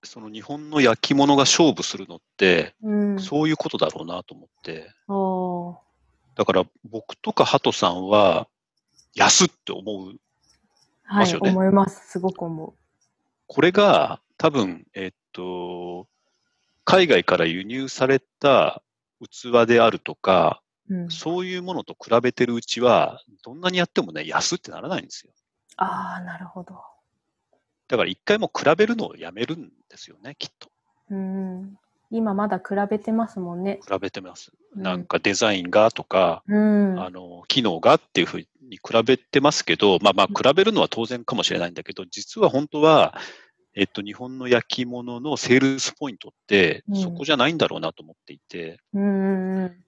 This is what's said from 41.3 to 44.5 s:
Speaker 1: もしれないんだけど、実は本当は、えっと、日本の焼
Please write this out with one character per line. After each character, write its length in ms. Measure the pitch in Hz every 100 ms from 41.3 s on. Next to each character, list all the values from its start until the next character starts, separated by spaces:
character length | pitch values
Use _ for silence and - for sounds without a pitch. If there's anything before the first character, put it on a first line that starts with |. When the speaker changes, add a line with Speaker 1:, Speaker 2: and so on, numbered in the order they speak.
Speaker 1:
も 80 | 117
し 100 | 85
れ 60 | 90
な 80 | 87
い 60 |
ん 20 |
だ 80 | 85
け 100 | -
ど、 120 | 98 90
実 340 | - - -
は 80 | 185
本 200 | 131 147
当 120 | 151
は、 340 | 156 151 90 - - - _ _ _
え 100 | -
っ 20 | 98
と、 140 | -
日 120 | 104
本 240 | 101 127 131
の 100 |
焼 200 | 127